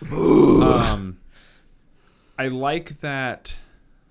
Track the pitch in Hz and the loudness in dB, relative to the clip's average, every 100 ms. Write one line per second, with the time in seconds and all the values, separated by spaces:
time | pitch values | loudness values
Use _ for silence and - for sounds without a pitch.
0 | - - - - - - - 123 113 104 | -10 -2 2 4 6 6 4 2 2 -2
1 | 95 92 - - _ _ _ _ _ _ | -6 -14 -20 -20 _ _ _ _ _ _
2 | _ _ _ - 131 127 139 165 - 147 | _ _ _ -8 -6 -4 -4 -6 -8 -12
3 | 151 135 127 104 - - - _ _ _ | -10 -6 -8 -8 -12 -16 -18 _ _ _
4 | _ | _